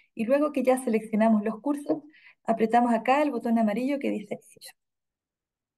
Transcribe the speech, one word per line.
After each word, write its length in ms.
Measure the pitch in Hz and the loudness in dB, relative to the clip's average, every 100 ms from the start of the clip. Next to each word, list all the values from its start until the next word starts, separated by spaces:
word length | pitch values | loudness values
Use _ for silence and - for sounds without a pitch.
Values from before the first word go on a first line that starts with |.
| _ | _
Y 120 | - 220 | -8 0
luego 260 | 285 294 | 0 0
que 120 | 285 | 0
ya 140 | 247 254 | 0 0
seleccionamos 600 | 247 220 220 208 226 214 | 0 -2 -2 2 4 4
los 180 | 208 - | 0 -6
cursos, 420 | 285 294 - 311 - _ - _ | -4 -4 -4 -6 -6 _ -20 _
apretamos 500 | - 196 220 240 240 | -4 -2 2 2 4
acá 280 | 226 226 277 | 0 2 2
el 100 | 294 | 2
botón 280 | 233 240 233 | -2 0 0
amarillo 400 | 214 208 254 285 | 2 0 -2 -2
que 100 | 226 | -2
dice 260 | 208 202 - | -4 -8 -12
hecho. 360 | - - - - _ _ _ _ _ _ _ _ _ | -14 -20 -20 -20 _ _ _ _ _ _ _ _ _